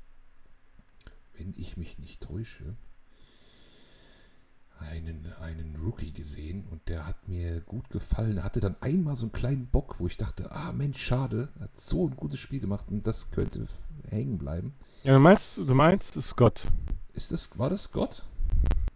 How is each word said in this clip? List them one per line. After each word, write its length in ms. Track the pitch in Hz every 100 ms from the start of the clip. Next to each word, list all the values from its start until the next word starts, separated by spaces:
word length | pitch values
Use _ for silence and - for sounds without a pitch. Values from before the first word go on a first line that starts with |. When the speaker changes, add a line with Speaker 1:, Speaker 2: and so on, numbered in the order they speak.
| - - - - - - - - - - - - -
Speaker 1:
wenn 200 | - 82 -
ich 200 | 87 -
mich 220 | 82 -
nicht 220 | 71 -
täusche, 540 | - 85 113 - - 107 - - - - - - - - - - - - - - - - - - - -
einen, 520 | 80 80 80 80 80 85
einen 340 | 80 80 80 76
Rookie 300 | 80 - 78
gesehen 520 | 78 73 73 76 95 -
und 160 | 80 -
der 180 | 82 78
hat 220 | - -
mir 320 | 90 87 82
gut 280 | - 107 -
gefallen. 480 | 104 - - 110 101
Er 60 | 90
hatte 160 | -
dann 160 | 101 -
einmal 380 | 123 170 160 135
so 80 | 113
einen 80 |
kleinen 340 | - 120 135 123
Bock, 320 | 135 - -
wo 80 | 87
ich 80 | -
dachte, 340 | 107 - -
ah 200 | - 165
Mensch, 300 | 117 143 131
schade, 480 | - 127 131 110 139 -
er 60 | 98
hat 120 | -
so 300 | - 165 170
ein 80 | 131
gutes 240 | 156 139
Spiel 220 | - -
gemacht 240 | 95 101 -
und 160 | 104 110
das 240 | 113 -
könnte 320 | - - -
f-, 140 | 107 - - - -
hängen 280 | 107 135 98
bleiben. 360 | 69 82 113 - - -
Speaker 2:
Ja, 100 | 135
du 60 | 135
meinst, 380 | 147 208 - -
du 180 | 160 131
meinst 380 | 156 190 - -
Scott. 460 | 131 - 120 - - - - - -
Speaker 1:
Ist 180 | - -
das, 260 | - - -
war 100 | 127
das 140 | 196
Scott? 420 | - - - - - - - - - - -